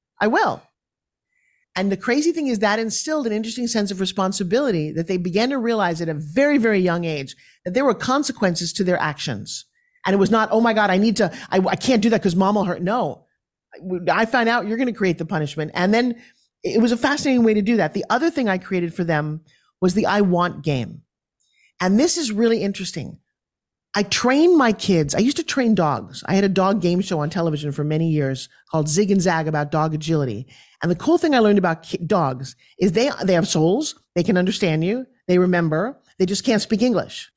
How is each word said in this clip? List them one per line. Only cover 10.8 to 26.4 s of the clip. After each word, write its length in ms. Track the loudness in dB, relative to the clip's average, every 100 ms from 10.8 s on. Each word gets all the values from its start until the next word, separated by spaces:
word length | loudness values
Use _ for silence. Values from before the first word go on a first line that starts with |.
| 2
I 80 | 2
need 200 | 2 2
to, 140 | -2 -4 -2
I, 80 | 0
I 160 | 0 0
can't 260 | 2 2
do 80 | 4
that 140 | 2
'cause 120 | 2 2
mom 200 | 2 2
will 80 |
hurt." 180 | -2 -2
No, 440 | -2 -2 -4 -6 _ _ _ _ _ -18 -8 -4 0
I 140 | 0 2
found 240 | 2 2
out 180 | 0 0
you're 100 | -2
gonna 120 | -2
create 280 | 0 -2 0
the 60 | -4
punishment. 440 | -4 -4 -4 -6 -2
And 180 | 2
then 220 | 2 0 -4 -12 _ _ _
it 180 | -2 2
was 100 | 2
a 60 | 2
fascinating 460 | 0 0 2 4
way 100 | 4
to 80 | 2
do 160 | 2 0
that. 160 | 0
The 120 | -2 -2
other 220 | 0 0
thing 180 | 0 -2
I 80 | -2
created 340 | -2 -4 -4 -4
for 80 |
them 380 | -2 0 -2 -8 -12 _ _ _
was 140 | 0
the 140 | 2 2
I 140 | 2
want 420 | 2 2 0 -2
game. 400 | -4 -2 -4 -10 -20 _ _ _ _ _ _ -4
And 200 | 0 2
this 180 | 2 0
is 140 | -4
really 320 | 0 2 2
interesting. 560 | -2 -6 -8 -10 -12 -14 _ _ _ _ _ _ _
I 100 | -4
trained 540 | -2 0 2 4 6 6
my 160 | 4
kids. 420 | 2 2 2 2 2
I 40 |
used 180 | 0 0
to 60 |
train 300 | -4 0 2
dogs. 500 | 2 2 -2 -6 -12 -2
I 80 |
had 80 | 2